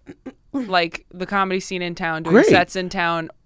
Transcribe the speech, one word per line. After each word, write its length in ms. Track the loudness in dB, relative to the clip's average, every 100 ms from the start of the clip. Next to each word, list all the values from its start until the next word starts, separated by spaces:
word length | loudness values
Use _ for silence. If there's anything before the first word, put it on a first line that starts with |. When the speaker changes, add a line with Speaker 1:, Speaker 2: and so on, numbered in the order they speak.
| -16 -20 -18 -20 _
Speaker 1:
like, 520 | -8 -2 0 -2 -4 -16
the 120 | -10 -4
comedy 340 | -2 0 -2
scene 200 | -4 -6
in 140 | -6 -6
town, 280 | -6 -4
doing 100 | 4
Speaker 2:
Great. 140 | 6 8
Speaker 1:
sets 280 | 6 4 -4
in 140 | -6
town 400 | -4 -2 -2 -6 -14